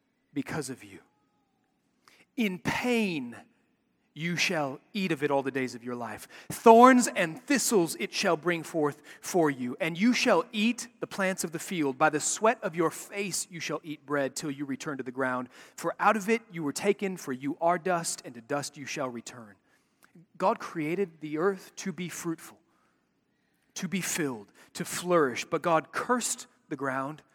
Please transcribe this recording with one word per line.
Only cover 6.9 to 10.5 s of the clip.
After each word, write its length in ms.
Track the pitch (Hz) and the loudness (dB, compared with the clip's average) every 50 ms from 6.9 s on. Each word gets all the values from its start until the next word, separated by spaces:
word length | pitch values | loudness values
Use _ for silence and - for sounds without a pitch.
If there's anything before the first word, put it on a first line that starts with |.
| 262 247 208 - | 10 8 4 2
and 340 | - 214 180 160 156 - - | 0 0 -2 -2 -4 -8 -2
thistles 500 | - 285 - - - 240 196 170 156 - - | 0 0 0 2 2 2 2 2 2 -2 -6
it 140 | 208 185 | -8 -6
shall 240 | - - - 190 170 | -4 -2 0 0 0
bring 260 | 151 147 175 175 165 | 2 0 -2 -2 -2
forth 400 | 147 - - 165 147 143 139 - - - - - | -4 -4 -2 0 0 0 -2 -6 -14 -20 -20 -16
for 300 | - - - 185 160 147 | -10 0 2 4 4 4
you, 260 | 139 127 127 123 120 - | 2 0 -4 -6 -4 -4
and 180 | 180 165 170 160 | -4 -4 0 2
you 140 | 208 247 | 2 4
shall 320 | 233 - - 247 202 165 170 - | 4 4 4 4 4 4 2 0